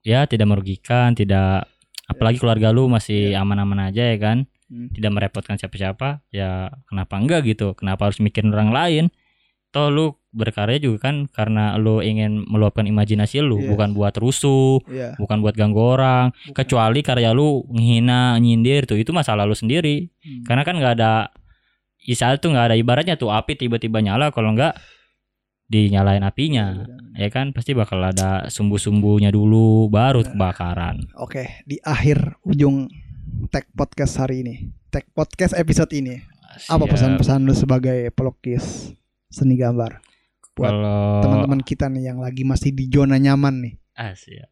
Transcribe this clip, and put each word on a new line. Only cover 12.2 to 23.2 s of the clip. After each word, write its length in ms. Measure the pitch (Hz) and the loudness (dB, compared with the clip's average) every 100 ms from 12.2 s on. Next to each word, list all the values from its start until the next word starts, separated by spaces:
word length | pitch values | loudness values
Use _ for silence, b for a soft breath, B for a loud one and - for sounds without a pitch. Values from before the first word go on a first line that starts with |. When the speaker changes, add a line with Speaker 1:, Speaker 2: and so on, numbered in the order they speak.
| 107 107 | -2 -2
Speaker 1:
meluapkan 400 | 101 110 107 - | -2 2 2 2
imajinasi 560 | 107 107 104 104 104 135 | 0 2 2 2 0 0
lu, 180 | 147 107 | 0 0
Speaker 2:
Yes. 100 | 131 | 0
Speaker 1:
bukan 240 | 104 104 | 0 0
buat 220 | 101 101 - | 0 -2 0
rusuh, 680 | 117 135 143 135 131 135 | -2 0 2 4 4 2
Speaker 2:
Iya. 300 | - 131 120 | 0 -10 -10
Speaker 1:
bukan 240 | - 101 107 | -8 -4 0
buat 160 | 107 | 0
ganggu 240 | 107 107 107 | 2 2 4
orang. 560 | 117 131 131 127 127 - | 4 4 4 2 2 -2
Speaker 2:
Bukan. 100 | - 139 | -12 -6
Speaker 1:
Kecuali 420 | 127 127 110 120 | 0 2 2 2
karya 300 | 147 123 117 | 0 0 2
lu 320 | 117 151 139 - | 4 2 0 -2
menghina, 680 | 117 117 117 120 123 123 117 | 0 2 4 2 2 2 4
nyindir 480 | 120 113 120 143 | 4 4 4 2
tuh, 120 | 131 107 | 0 -2
itu 140 | 113 | -2
masalah 340 | 170 143 107 | -2 -2 0
lu 100 | 101 | 0
sendiri. 560 | 107 113 147 156 147 175 _ | 0 -2 0 0 -2 -6 _
Speaker 2:
Hmm. 260 | 160 131 | -18 -16
Speaker 1:
Karena 180 | 120 123 | -2 -2
kan 120 | 143 | 0
nggak 200 | 175 131 | 0 0
ada, 360 | 117 110 110 107 _ _ _ _ _ _ _ | 2 2 2 -2 _ _ _ _ _ _ _
di 140 | - | -6
saat 240 | 120 120 143 | -2 0 0
tuh 100 | 175 | 0
nggak 180 | 139 117 | 2 4
ada 100 | 113 | 2
ibaratnya 360 | 117 127 165 | 2 0 0
tuh 140 | 165 | -4